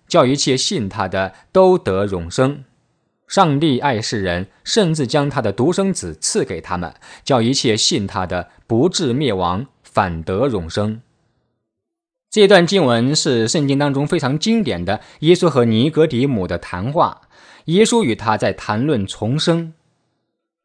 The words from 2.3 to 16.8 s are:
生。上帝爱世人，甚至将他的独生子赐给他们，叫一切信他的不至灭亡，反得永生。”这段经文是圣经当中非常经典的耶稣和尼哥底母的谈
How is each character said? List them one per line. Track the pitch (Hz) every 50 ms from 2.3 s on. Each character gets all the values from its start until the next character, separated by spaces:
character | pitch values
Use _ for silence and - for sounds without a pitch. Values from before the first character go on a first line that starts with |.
生。 | - - 131 135 143 143 135 _ _ _ _ _ _ _ _ _ _ _ _ -
上 | - 202 190 160 139 143
帝 | 165 160 127 117
爱 | 117 131 127 104
世 | 110 - 123 107
人， | 95 90 87 87 92 - _ _ -
甚 | - - 233 202 165 160
至 | 156 135
将 | 113 - 151 143 143
他 | - 139
的 | 113 104
独 | 98 - 120 165
生 | 175 196 196 196
子 | 185 - - 85 80 -
赐 | - - - 214 143
给 | - 95 80
他 | - - 92 87
们， | 85 80 - _ - - - - -
叫 | - 139 120
一 | 113 117
切 | 131 - - 123 107
信 | - - - 180 127 101
他 | 92 - 101 92
的 | 85 90 90 90 - _ _ _
不 | - 117 113 143 185
至 | - - 175 127
灭 | 117 139 160 123 101
亡， | 95 90 85 90 98 139 - _ _
反 | _ - - 110 101 90 82 80
得 | 80 - 92 98 131 147
永 | 113 95 85 82
生。” | - 107 104 107 110 117 - _ _ _ _ _ _ _ _ _ _ _ _ _ _ _ _ _ _ _ _ _ _ _ _ _
这 | - 214 202
段 | 190 208 175 175
经 | 151 196 190 160
文 | 123 117 117 120 135 151
是 | - - 160 127 113 113 110
圣 | - 170 143
经 | 139 139 139
当 | 147 143 135
中 | 135 147
非 | 147 185 165
常 | 143 127 139 151
经 | - 214 226 233
典 | 196 117 95 87 87
的 | 90 101 - - - - -
耶 | 151 156 180
稣 | 170 185 165
和 | 139 131 120
尼 | 117 110 110 127 165
哥 | 156 147 156
底 | 165 127 113 131
母 | 143 131 104 92
的 | 82 87 85
谈 | - - - 98